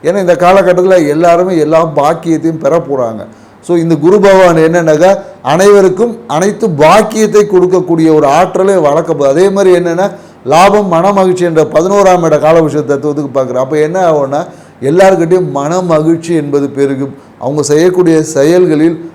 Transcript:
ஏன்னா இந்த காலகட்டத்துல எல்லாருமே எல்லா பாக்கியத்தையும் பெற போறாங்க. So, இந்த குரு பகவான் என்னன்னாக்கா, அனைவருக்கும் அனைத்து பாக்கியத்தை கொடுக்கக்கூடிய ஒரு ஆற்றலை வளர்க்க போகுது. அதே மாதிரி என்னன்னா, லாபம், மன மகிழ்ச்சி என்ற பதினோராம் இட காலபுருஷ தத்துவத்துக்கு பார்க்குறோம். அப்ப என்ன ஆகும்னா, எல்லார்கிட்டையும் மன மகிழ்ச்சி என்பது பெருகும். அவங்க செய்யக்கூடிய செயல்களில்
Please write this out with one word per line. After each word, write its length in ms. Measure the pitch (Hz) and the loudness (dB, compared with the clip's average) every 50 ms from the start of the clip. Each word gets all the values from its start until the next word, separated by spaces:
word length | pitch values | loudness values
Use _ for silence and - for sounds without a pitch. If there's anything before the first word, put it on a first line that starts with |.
ஏன்னா 160 | - 156 185 202 185 | -2 -2 -2 -2 0
இந்த 100 | 175 170 156 175 | 0 0 2 2
காலகட்டத்துல 540 | 175 190 196 185 185 175 185 180 190 185 180 156 143 147 | 2 4 4 2 2 0 2 2 2 2 2 2 0 0
எல்லாருமே 400 | 156 175 175 170 175 180 190 185 160 151 | 0 2 2 2 2 0 -2 0 -2 0
எல்லா 160 | 151 160 160 170 165 147 147 | 0 0 0 0 0 -2 -2
பாக்கியத்தையும் 600 | 139 151 170 165 - 165 160 151 - 165 160 156 160 | -2 -2 -2 -4 -2 -4 -4 -2 -2 -4 -6 -2 -2
பெற 100 | 180 165 170 160 135 | -2 -2 -2 -2 -4
போறாங்க. 320 | 143 131 120 117 110 107 - 110 - - - - - - - | -4 -4 -4 -6 -6 -10 -14 -16 -20 -20 -20 -20 -20 -18 -6
So, 80 | - 175 170 165 | -4 -2 -2 0
இந்த 100 | 165 165 143 143 | -2 -2 0 2
குரு 140 | 175 196 214 190 | 2 2 4 4
பகவான் 400 | 196 190 190 185 175 165 160 160 160 | 4 4 4 4 4 4 2 0 2
என்னன்னாக்கா, 420 | 170 175 165 160 151 151 175 190 196 190 - - - - - 127 | 0 0 0 0 2 2 2 2 2 0 -4 -16 -20 -10 -4 -4
அனைவருக்கும் 640 | 147 175 196 208 202 202 190 185 180 180 233 233 214 - - - 139 | 0 2 4 4 4 4 4 2 0 0 -4 -4 -4 -12 -10 -6 -4
அனைத்து 300 | 160 185 208 202 - 233 208 160 139 151 | -2 -2 -4 -4 -4 -4 -4 0 2 2
பாக்கியத்தை 580 | 156 185 214 208 - - 214 220 202 196 208 202 - 190 | 4 4 4 2 0 -2 -2 -2 2 2 0 0 2 2
கொடுக்கக்கூடிய 540 | 180 185 180 180 180 175 - 170 160 160 160 156 151 | 0 2 2 0 -2 -2 -2 -2 0 2 2 2 2
ஒரு 80 | 147 139 143 165 | 2 2 2 2
ஆற்றலை 380 | 190 180 - 175 190 196 196 185 156 143 | 0 0 -2 -2 -2 0 0 0 0 0
வளர்க்க 240 | 143 165 170 170 | 0 0 -2 -4
போகுது. 220 | 160 143 139 135 139 | -4 -2 0 0 2
அதே 120 | 165 185 202 196 | 2 0 0 0
மாதிரி 160 | 196 196 190 180 175 | 0 2 2 2 2
என்னன்னா, 280 | 175 170 165 180 190 202 - - - - - - - 123 | 0 -2 -2 -2 -4 -4 -6 -12 -20 -20 -20 -14 -4 0
லாபம், 380 | 147 165 185 202 202 208 208 185 170 | 2 4 4 4 2 2 0 0 -2
மன 120 | 165 175 202 | 0 0 0
மகிழ்ச்சி 320 | 202 196 190 185 180 180 175 | 0 0 0 0 0 -2 -2
என்ற 180 | 175 160 156 151 - | 0 0 0 -2 0
பதினோராம் 520 | 113 151 170 190 202 202 196 185 180 175 170 | 0 -2 0 2 0 2 2 2 2 2 2
இட 100 | 160 151 147 | 0 0 0
காலபுருஷ 380 | 135 156 165 170 160 147 135 151 147 - | 2 2 2 2 2 0 -2 -4 -2 -2
தத்துவத்துக்கு 400 | 143 139 143 151 143 151 147 135 120 | -4 -2 -2 -4 -4 -4 -8 -4 -4
பார்க்குறோம். 280 | 139 131 120 123 123 131 | -4 -4 -4 -4 -6 -4
அப்ப 120 | 131 156 151 151 | -2 -2 -2 -2
என்ன 100 | 156 175 190 185 170 | -2 -2 -2 0 0
ஆகும்னா, 320 | 156 147 139 135 139 151 180 - - - - - - _ 123 135 | 0 0 -2 -2 -4 -6 -6 -8 -16 -20 -20 -20 -16 _ -4 -2
எல்லார்கிட்டையும் 600 | 160 180 190 190 190 170 170 160 185 185 180 147 139 | 2 4 4 4 2 2 0 0 0 0 -2 -4 -4
மன 240 | 139 139 151 175 185 185 175 | -6 -4 -4 -4 -4 -2 0
மகிழ்ச்சி 400 | 160 151 156 160 165 165 170 170 170 160 | -2 0 0 0 -2 -2 -4 -4 -4 -4
என்பது 240 | 147 143 143 143 143 135 110 | -4 -2 -4 -4 -4 -4 -2
பெருகும். 380 | 131 139 135 139 127 139 135 131 - - - - _ - | -4 -2 -2 -2 -6 -8 -10 -10 -18 -20 -20 -18 _ -10
அவங்க 180 | 127 147 151 139 147 | -6 -6 -4 -2 0
செய்யக்கூடிய 460 | 147 151 170 180 180 180 175 165 160 156 156 160 - | 0 2 2 2 2 2 0 2 2 0 -2 -2 -2
செயல்களில் 640 | 139 139 156 175 180 180 165 156 147 160 165 165 170 165 - | 0 0 2 2 2 2 2 0 0 0 0 -2 -4 -12 -18